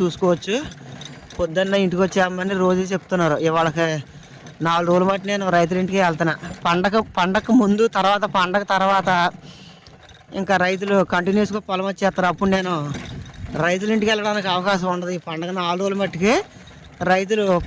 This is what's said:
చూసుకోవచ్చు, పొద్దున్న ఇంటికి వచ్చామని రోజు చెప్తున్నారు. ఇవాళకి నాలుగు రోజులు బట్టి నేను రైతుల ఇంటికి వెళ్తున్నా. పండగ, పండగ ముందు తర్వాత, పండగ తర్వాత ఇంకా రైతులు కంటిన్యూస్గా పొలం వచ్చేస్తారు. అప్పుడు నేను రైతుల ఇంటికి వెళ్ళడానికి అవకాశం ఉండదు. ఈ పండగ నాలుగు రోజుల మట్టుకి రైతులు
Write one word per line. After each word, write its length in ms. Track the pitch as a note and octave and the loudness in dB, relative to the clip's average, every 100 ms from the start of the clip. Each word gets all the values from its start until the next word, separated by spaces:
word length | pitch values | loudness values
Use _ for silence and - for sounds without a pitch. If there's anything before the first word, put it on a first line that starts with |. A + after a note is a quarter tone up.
చూసుకోవచ్చు, 540 | F3+ - F3+ F3 - A#3 D#4 - - - - - - - | -2 0 0 0 -2 -4 -6 -12 -18 -18 -18 -20 -14 -6
పొద్దున్న 360 | E3+ D#3+ F#3+ G3 | -2 0 0 2
ఇంటికి 180 | F#3+ F3 | 2 2
వచ్చామని 520 | F#3 F#3+ F#3 F#3 F#3 G3 | 2 2 0 0 -4 0
రోజు 180 | F#3 F3+ F#3 | 2 2 0
చెప్తున్నారు. 440 | G#3+ - F#3 E3 D3 D#3+ | -4 -2 0 2 2 2
ఇవాళకి 400 | E3 E3 D#3 E3 D#3 - - - - - - E3 | 2 0 0 0 -2 -6 -16 -20 -20 -20 -6 0
నాలుగు 220 | E3+ F3 | 0 2
రోజులు 160 | F3+ F#3 | 2 2
బట్టి 180 | G3 G3 | 0 -2
నేను 160 | G3+ F#3+ F3 | -2 2 2
రైతుల 200 | E3+ F3+ | 2 0
ఇంటికి 160 | F#3 F#3+ | 0 0
వెళ్తున్నా. 300 | F3+ D#3 E3 D3+ - - F3+ | 0 2 -2 -2 -8 -6 -2
పండగ, 340 | F3 G3 A3 G#3+ - | 0 2 0 0 -2
పండగ 380 | F3+ G3+ - A#3+ | 0 0 4 4
ముందు 220 | G3+ G#3 A3+ G3+ | 4 4 2 2
తర్వాత, 280 | F#3+ G3+ G3 F#3+ | 2 2 0 0
పండగ 260 | F3+ G3+ G3+ | 2 0 0
తర్వాత 360 | F#3+ F#3+ G3 F#3 F3+ F3 - - - - - - - - - - G3 | 2 2 2 2 2 0 -2 -14 -20 -20 -20 -20 -20 -20 -20 -12 -6
ఇంకా 140 | F#3+ F#3 | 0 2
రైతులు 320 | F3+ F#3+ G3 G3 F3+ | 2 0 2 2 2
కంటిన్యూస్గా 460 | F#3 F3 G#3 G3+ G#3 - | 0 2 2 0 -2 -4
పొలం 180 | F#3 G3 | -4 -4
వచ్చేస్తారు. 380 | F#3+ F#3+ F#3 F3+ | -2 -2 0 0
అప్పుడు 180 | E3+ G3 F#3+ | 0 2 2
నేను 180 | F#3 E3 D3 - - - - - - D#3 | 0 -4 -4 -8 -10 -14 -16 -14 -8 -2
రైతుల 260 | E3 F#3 G#3+ A3 | -2 0 0 0
ఇంటికి 140 | G#3 | 2
వెళ్ళడానికి 360 | G#3+ G#3 G#3 F#3+ | 0 0 -2 -2
అవకాశం 340 | F3+ F#3 F#3+ F#3 | 0 0 0 0
ఉండదు. 180 | F3+ F3 F3+ | -2 -4 -8
ఈ 20 | E3+ | -8
పండగ 220 | D#3+ F3 F#3 | -8 -6 -4
నాలుగు 220 | F3 F3+ | -2 -2
రోజుల 140 | G3 G3 | -2 -2
మట్టుకి 300 | G3 E3+ G3 D4 - - - - - - F3+ | -4 0 2 2 -2 -12 -20 -20 -20 -6 0
రైతులు 340 | F#3 F#3+ G#3+ G3 F3 | 0 2 0 2 0